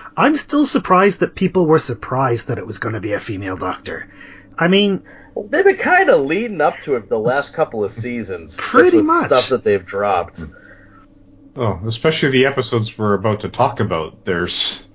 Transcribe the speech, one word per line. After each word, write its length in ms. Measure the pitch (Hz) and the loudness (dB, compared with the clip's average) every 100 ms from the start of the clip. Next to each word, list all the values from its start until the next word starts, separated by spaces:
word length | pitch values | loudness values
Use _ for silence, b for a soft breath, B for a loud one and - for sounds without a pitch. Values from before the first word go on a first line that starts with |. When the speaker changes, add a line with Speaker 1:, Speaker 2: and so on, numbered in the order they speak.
| B - | B 0
Speaker 1:
I'm 200 | 247 311 | 2 2
still 300 | - 294 294 | 0 0 2
surprised 540 | 247 - 185 202 190 | 0 2 4 4 2
that 160 | 175 - | -4 -2
people 300 | 185 185 160 | -2 2 4
were 120 | 156 | 2
surprised 680 | - 113 - 131 131 117 - | 2 -6 -6 -2 0 -2 -4
that 100 | 117 | -6
it 80 | 110 | -8
was 140 | 107 | -8
gonna 200 | 113 110 | -8 -6
be 120 | 104 | -6
a 80 | 101 | -6
female 360 | - 98 101 92 | -6 -8 -8 -6
Doctor. 520 | 92 90 - 82 - B B B B - | -6 -8 -10 -12 -14 B B B B -2
I 80 | 170 | 2
mean, 380 | 196 202 196 B B B - 208 | 4 4 0 B B B -12 -4
Speaker 2:
They've 120 | 311 | 2
been 120 | 392 381 | 2 2
kinda 400 | 277 359 381 165 | 2 2 6 4
leading 460 | 139 180 233 185 | 4 -2 -2 0
up 140 | 151 - | 0 0
to 100 | - 123 | -4 -4
it 140 | 98 | -2
the 80 | 113 | -2
last 340 | 113 139 - | 0 -2 -2
couple 300 | - 151 113 | -4 -4 -2
of 80 | 101 | -6
seasons, 640 | - 123 120 95 87 80 - | -6 -8 -8 -8 -10 -10 -10
just 100 | - | 0
Speaker 1:
Pretty 260 | 247 349 339 | 4 6 6
Speaker 2:
with 80 | 302 | 4
Speaker 1:
much. 200 | 339 - | 2 2
Speaker 2:
stuff 220 | 127 - | 2 2
that 140 | 123 | 0
they've 200 | 107 101 | 0 0
dropped. 580 | 92 101 101 92 87 - 78 B B B B B B _ - - - | -2 -4 0 0 -2 -10 -16 B B B B B B _ -20 -20 -18
Speaker 3:
Oh, 240 | 139 113 85 | -4 -4 -4
especially 460 | 110 110 160 160 151 | -6 -2 0 2 2
the 160 | 131 135 | 4 4
episodes 500 | 139 - 117 110 - | 2 -2 -2 -2 -2
we're 160 | 107 | 0
about 280 | 101 107 101 | 0 0 -2
to 100 | 95 | -4
talk 300 | - 131 123 | 0 0 0
about. 440 | 101 85 78 - | -2 -2 -6 -10
There's 640 | - 87 87 - - - - | -4 -4 -2 -2 -4 -4 -12